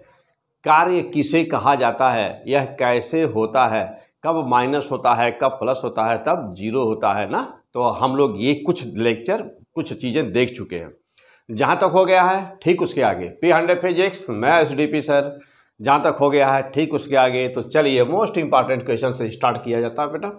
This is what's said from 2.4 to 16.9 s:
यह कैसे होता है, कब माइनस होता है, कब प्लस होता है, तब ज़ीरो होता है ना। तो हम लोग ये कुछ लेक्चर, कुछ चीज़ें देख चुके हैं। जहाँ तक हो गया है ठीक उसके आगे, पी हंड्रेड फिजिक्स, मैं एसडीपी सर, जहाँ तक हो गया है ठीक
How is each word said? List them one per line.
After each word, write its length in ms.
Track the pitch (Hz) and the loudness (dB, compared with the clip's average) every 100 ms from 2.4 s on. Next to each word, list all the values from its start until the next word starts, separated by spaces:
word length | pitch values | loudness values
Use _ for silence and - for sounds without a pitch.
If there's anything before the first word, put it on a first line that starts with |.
| 110 | -2
यह 280 | 139 131 - | 0 0 -2
कैसे 440 | 123 120 113 160 | 0 0 0 0
होता 440 | 151 107 110 131 117 | 0 0 0 2 2
है, 360 | 110 95 - _ _ | 0 -4 -10 _ _
कब 240 | 156 165 127 | -4 -2 0
माइनस 400 | 123 127 143 139 | 0 2 -2 -4
होता 220 | 127 123 | -2 0
है, 160 | 117 120 | 2 0
कब 200 | - 135 | 0 -2
प्लस 300 | 135 117 131 | 0 -4 -2
होता 220 | 120 110 113 | -4 -2 -2
है, 120 | 113 | -2
तब 360 | 151 175 107 90 | -2 -4 -6 -8
ज़ीरो 260 | 110 131 | -4 -2
होता 280 | 113 107 107 | -2 -2 -2
है 160 | 101 98 | -2 -2
ना। 120 | 180 262 - _ | -4 -6 -14 _
तो 80 | 123 120 | -2 -2
हम 260 | 104 131 135 | 0 -2 2
लोग 180 | 135 98 | 0 0
ये 160 | 127 | -2
कुछ 300 | 143 175 - 120 | -2 -2 -4 -6
लेक्चर, 560 | 101 117 113 117 226 254 - _ 165 | -2 -2 -2 -4 -6 -6 -16 _ -10
कुछ 160 | 147 | -8
चीज़ें 380 | - 127 139 120 | -8 -4 -4 -2
देख 240 | 110 123 - | 0 0 -4
चुके 180 | 98 87 | -12 -12
हैं। 160 | 82 - _ _ _ _ - | -12 -18 _ _ _ _ -10
जहाँ 260 | 110 135 180 | -2 0 2
तक 140 | 190 | 2
हो 100 | 180 180 | 2 4
गया 180 | 185 | 4
है 320 | 180 190 180 - | 4 0 -4 -4
ठीक 180 | 160 190 | 0 0
उसके 200 | 175 143 | 0 0
आगे, 260 | 113 87 87 | 0 0 -6
पी 220 | - 170 | -2 2
हंड्रेड 300 | 160 170 175 | 2 2 0
फिजिक्स, 440 | 180 175 190 185 - | 0 0 0 -2 -8
मैं 320 | 104 127 165 | -2 2 4
एसडीपी 400 | 143 135 147 151 | 4 0 0 -2
सर, 360 | 147 143 143 - _ _ _ - | 0 0 0 -6 _ _ _ -4
जहाँ 220 | 113 147 | 2 4
तक 140 | 160 - | 2 2
हो 100 | 143 | 2
गया 180 | 143 135 | 4 4
है 100 | 135 135 | 2 0
ठीक 220 | 143 156 | -2 -2